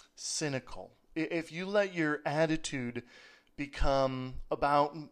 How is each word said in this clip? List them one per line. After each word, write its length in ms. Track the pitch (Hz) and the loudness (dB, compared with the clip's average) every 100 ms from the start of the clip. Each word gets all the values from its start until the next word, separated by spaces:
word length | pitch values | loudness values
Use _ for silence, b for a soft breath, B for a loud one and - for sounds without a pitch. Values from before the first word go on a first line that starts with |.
| B - | B -12
cynical, 760 | - - 151 131 - 92 95 _ _ 165 | -8 -4 -2 -2 -6 -12 -14 _ _ -4
i-, 120 | 156 | -2
if 220 | 170 160 | -2 -4
you 160 | 160 190 | -6 0
let 260 | 208 196 | 2 2
your 280 | 175 156 147 160 | 2 2 0 0
attitude 800 | 147 160 156 - 139 120 120 B B B B B - | 2 2 2 -2 -4 -4 -6 B B B B B -10
become 800 | 143 - 143 135 135 131 127 - - | -6 2 4 6 2 0 -6 -8 -4
about 460 | 151 143 147 147 160 | 0 4 4 4 -2
m-, 140 | 147 | -12